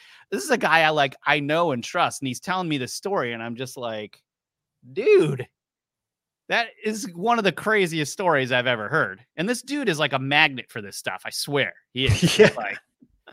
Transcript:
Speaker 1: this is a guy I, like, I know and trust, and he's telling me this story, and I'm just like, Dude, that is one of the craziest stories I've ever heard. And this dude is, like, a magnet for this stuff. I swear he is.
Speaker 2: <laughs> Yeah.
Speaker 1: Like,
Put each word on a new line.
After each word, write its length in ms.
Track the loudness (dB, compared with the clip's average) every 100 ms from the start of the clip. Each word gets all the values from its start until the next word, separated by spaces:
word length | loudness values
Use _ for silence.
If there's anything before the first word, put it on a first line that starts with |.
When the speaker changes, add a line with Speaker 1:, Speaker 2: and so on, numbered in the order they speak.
| -20 -20 _
Speaker 1:
this 120 | -8
is 60 | -2
a 80 | -2
guy 240 | 2 4
I, 80 | 4
like, 260 | 2 0 -2 0
I 140 | 0
know 300 | 2 0 0
and 120 | -2
trust, 380 | -4 -2 0 -2
and 60 | -6
he's 120 | -6
telling 300 | -6 -4 -2
me 80 | -4
this 160 | -6
story, 400 | -8 -4 -4 -4
and 100 | -6
I'm 120 | -8 -8
just 220 | -10 -8
like, 440 | -8 -8 -10 _ _ _ _ _ _ _ -12
Dude, 520 | -2 4 6 4 0 -8 _ _ _ _ _ _ _ _ _ -4
that 200 | -2 -2 -4
is 240 | -6 -4 -6
one 240 | -4 0 2
of 60 |
the 80 | 2
craziest 600 | 0 0 2 2 0 -4
stories 400 | 0 2 2 4
I've 160 | 2 2
ever 220 | 0 0
heard. 340 | 0 -2 -4 _ -6
And 100 | -4
this 140 | -4
dude 260 | -4 -4 -2
is, 120 | 0
like, 140 | 0
a 60 | 0
magnet 460 | 2 4 4 2 -10
for 120 | -10
this 160 | -10 -10
stuff. 240 | -8 -8
I 60 | -8
swear 440 | -8 -2 -2 -2 -4 _
he 120 | -2 0
is. 320 | 2 2 6
Speaker 2:
<laughs> 20 |
Yeah. 100 | 6 4
Speaker 1:
Like, 200 | -6 -10 -14 _ _ _ -20